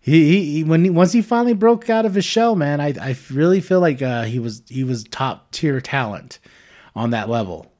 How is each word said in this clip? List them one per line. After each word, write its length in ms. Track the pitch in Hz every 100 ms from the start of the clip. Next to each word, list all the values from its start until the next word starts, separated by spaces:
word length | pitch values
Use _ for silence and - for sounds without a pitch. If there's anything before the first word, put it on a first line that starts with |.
He, 240 | - 156
he, 280 | 151 185 165
he, 100 | 147
when 180 | 156 160
he, 60 | 185
once 220 | 170 180
he 100 | 240
finally 300 | 208 233 240
broke 360 | 220 226 233 -
out 160 | 226
of 100 | 220
his 100 | 196
shell, 320 | 185 - 233 208
man, 240 | 143 147
I, 140 | 147 135
I 160 | 135 131 -
really 300 | 131 160 190
feel 180 | - 185
like, 220 | 175 131
uh, 220 | 131 120
he 160 | 113 120
was, 220 | 117 110 _
he 140 | 127
was 220 | 131 120
top 480 | 107 - 135 - _
tier 280 | - 160 135
talent 600 | 127 139 120 95 - - _ _ _ - - -
on 140 | 117
that 180 | 117 104
level. 420 | 117 101 82 - _